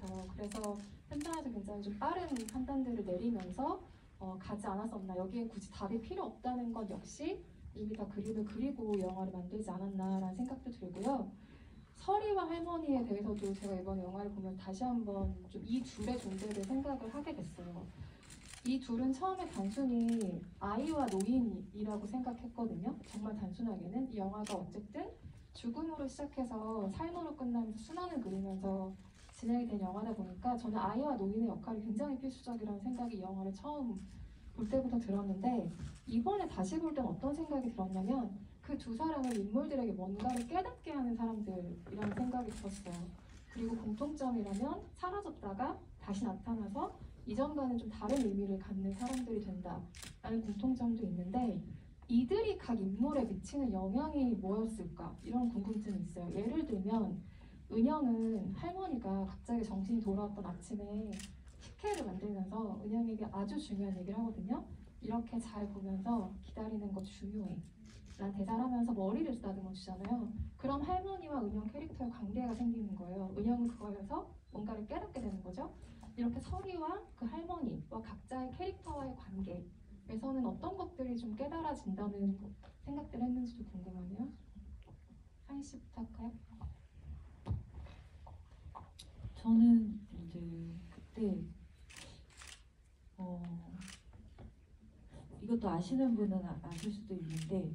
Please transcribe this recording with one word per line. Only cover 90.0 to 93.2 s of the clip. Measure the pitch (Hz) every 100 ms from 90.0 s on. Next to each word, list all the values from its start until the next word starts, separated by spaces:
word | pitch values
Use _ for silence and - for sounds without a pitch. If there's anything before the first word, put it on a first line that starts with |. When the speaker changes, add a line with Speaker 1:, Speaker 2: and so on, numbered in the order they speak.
| - 175 170
Speaker 2:
이제 | 170 170 165 170 170 -
그때, | - - 226 208 180 165 - - - - - - - - - - - - - - - -
어, | -